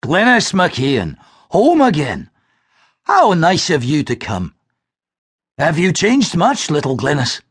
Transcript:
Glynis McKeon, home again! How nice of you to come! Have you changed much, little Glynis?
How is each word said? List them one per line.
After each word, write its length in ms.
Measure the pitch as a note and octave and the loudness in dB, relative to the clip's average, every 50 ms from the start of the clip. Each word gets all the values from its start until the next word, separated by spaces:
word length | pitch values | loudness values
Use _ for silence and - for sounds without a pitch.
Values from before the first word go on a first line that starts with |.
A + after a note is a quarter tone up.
Glynis 500 | - A2+ D3 F#3 G#3+ B3 B3+ A3+ F3 - | -4 0 0 2 4 4 4 2 2 0
McKeon, 640 | - F#3+ F3+ E3+ - - B2+ C3+ C#3 A#2+ F#2+ E2 C#2+ - _ _ _ _ _ _ | 0 0 0 0 0 -2 -2 0 0 -2 -2 -4 -8 -12 _ _ _ _ _ _
home 300 | - E3 G#3+ C#4+ F4 D#4+ | 0 2 4 4 4 4
again! 480 | C#4+ B3+ F#3+ D3+ D3 B2+ G2+ G#2 - - _ _ _ _ _ _ _ _ _ _ _ _ _ _ _ | 4 2 2 0 -2 -4 -6 -10 -10 -16 _ _ _ _ _ _ _ _ _ _ _ _ _ _ _
How 300 | - G4+ G4 F4 A#3+ F#3+ | -2 2 2 4 4 2
nice 360 | E3+ D#3+ E3+ F#3+ F3+ - - | 2 2 2 2 0 0 0
of 140 | F3 D3 A#2+ | -2 -2 0
you 180 | B2 D3 D3+ | 0 -2 -2
to 140 | B2+ - B2 | -2 -2 -6
come! 360 | - - - A2 F#2 F#2 D#2+ _ _ _ _ _ _ _ _ _ _ _ _ _ _ _ _ _ _ _ _ _ - | -8 -6 -8 -6 -6 -6 -8 _ _ _ _ _ _ _ _ _ _ _ _ _ _ _ _ _ _ _ _ _ -4
Have 200 | C#3 D#3 E3+ D3 | -2 -2 0 0
you 140 | F3 F#3+ | 0 0
changed 440 | F3+ - - G#3 B3 C#4 B3 - - | 0 0 0 0 2 2 0 0 0
much, 360 | E3+ F3 A#3 C#4+ - - - | 0 0 0 0 -2 -4 -2
little 240 | D3+ D3 C#3 C#3 C3+ | -2 -2 -2 -2 -4
Glynis? 440 | A#2+ C3 C3+ D3 C#3+ B2+ B2 - - _ _ | -2 -2 -2 -2 -2 -2 -4 -6 -8 _ _